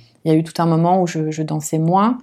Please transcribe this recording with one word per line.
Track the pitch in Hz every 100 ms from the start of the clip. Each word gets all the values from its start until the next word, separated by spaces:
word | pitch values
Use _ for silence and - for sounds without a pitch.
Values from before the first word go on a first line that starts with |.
| _ _ 160
Il |
y | 160
a |
eu |
tout | 160 -
un | 170
moment | 160 170 190
où | 175
je, | 165 156
je | 156
dansais | 156 156 147 160
moins. | 160 185 220 247